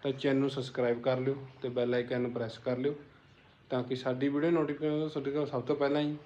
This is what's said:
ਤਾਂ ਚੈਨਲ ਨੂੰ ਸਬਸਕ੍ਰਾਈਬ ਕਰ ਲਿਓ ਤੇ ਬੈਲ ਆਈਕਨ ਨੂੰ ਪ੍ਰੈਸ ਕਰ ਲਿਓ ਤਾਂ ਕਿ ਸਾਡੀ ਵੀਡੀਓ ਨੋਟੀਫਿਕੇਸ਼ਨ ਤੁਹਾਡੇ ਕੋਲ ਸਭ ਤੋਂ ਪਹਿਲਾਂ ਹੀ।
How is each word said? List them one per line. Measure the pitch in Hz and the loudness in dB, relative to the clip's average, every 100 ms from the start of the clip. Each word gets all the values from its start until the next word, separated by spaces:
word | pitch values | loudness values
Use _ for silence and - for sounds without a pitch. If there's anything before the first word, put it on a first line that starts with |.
ਤਾਂ | 143 | -4
ਚੈਨਲ | 131 139 135 | -2 2 2
ਨੂੰ | 139 | 2
ਸਬਸਕ੍ਰਾਈਬ | 135 123 - 123 117 | 0 -6 0 2 2
ਕਰ | 120 127 | 2 2
ਲਿਓ | 131 139 - - | 0 -2 -6 -8
ਤੇ | 131 | -4
ਬੈਲ | 120 120 | 0 2
ਆਈਕਨ | 123 120 127 | 2 0 0
ਨੂੰ | 123 | 0
ਪ੍ਰੈਸ | 120 113 - | -2 -6 -4
ਕਰ | - 123 | -4 0
ਲਿਓ | 139 147 - - - - - - - | 0 -2 -10 -20 -20 -20 -20 -20 -4
ਤਾਂ | 131 | -4
ਕਿ | 123 127 | -2 -2
ਸਾਡੀ | 135 127 143 | -2 0 2
ਵੀਡੀਓ | 143 160 | 2 4
ਨੋਟੀਫਿਕੇਸ਼ਨ | 170 156 143 151 151 156 | 4 2 0 0 0 0
ਤੁਹਾਡੇ | 147 135 | -2 -2
ਕੋਲ | 143 143 | -2 -2
ਸਭ | 135 | -2
ਤੋਂ | 120 143 | -2 0
ਪਹਿਲਾਂ | 143 147 | 2 2
ਹੀ। | 147 151 | 0 -2